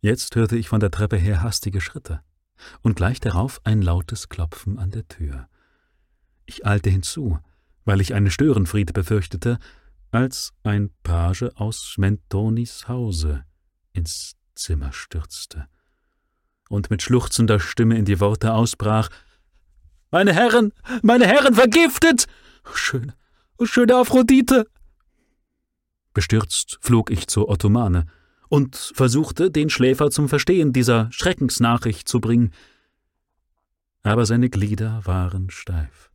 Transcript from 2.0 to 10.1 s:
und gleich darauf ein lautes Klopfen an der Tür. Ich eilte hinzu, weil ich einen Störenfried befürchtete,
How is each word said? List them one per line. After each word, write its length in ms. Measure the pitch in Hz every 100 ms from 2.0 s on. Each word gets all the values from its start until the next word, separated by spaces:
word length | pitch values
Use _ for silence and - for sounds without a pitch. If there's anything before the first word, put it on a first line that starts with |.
| - 80 _ _ _ _ - -
und 140 | - 90
gleich 240 | 92 123
darauf 400 | 117 87 123 -
ein 180 | - 110
lautes 480 | 90 85 90 113 -
Klopfen 480 | - 82 - - 98
an 140 | 92
der 160 | 113 -
Tür. 420 | - 76 67 62 _ _ _ _ _ _ _ _ _ _
Ich 200 | - -
eilte 260 | 104 95
hinzu, 480 | 92 87 - 143 82 - _ _ _ -
weil 160 | 98
ich 120 | 98
einen 160 | 110 101
Störenfried 640 | - 151 117 90 104 92
befürchtete, 640 | 80 92 107 87 92 120 120 - _ _ _ _